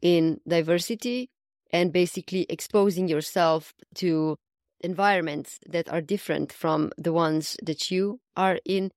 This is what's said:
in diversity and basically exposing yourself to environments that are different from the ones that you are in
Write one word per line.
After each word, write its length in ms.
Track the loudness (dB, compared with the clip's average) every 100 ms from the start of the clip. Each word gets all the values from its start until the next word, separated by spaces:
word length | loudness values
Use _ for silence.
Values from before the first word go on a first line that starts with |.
in 400 | 4 4 4 0 0
diversity 840 | 0 2 0 0 -6 -4 -4 -6 _ _ _ _
and 220 | 0 2
basically 540 | 2 0 -2 -6 -4 -2
exposing 600 | -4 -2 2 2 2 0
yourself 680 | 0 -2 2 2 2 -2 _ _
to 420 | -4 0 2 0 -2 _ _ _ _
environments 800 | -6 0 2 2 0 -6 -8 -14 -6
that 200 | -4 -2
are 100 | -4
different 520 | -2 -4 -2 -2 -2
from 380 | -4 -2 0 0 -2
the 160 | -2
ones 440 | 2 2 0 -2 -8
that 280 | -6 -6 -4
you 300 | -2 -2 -4 _ -2
are 220 | 0 0
in 260 | -2 -2 -2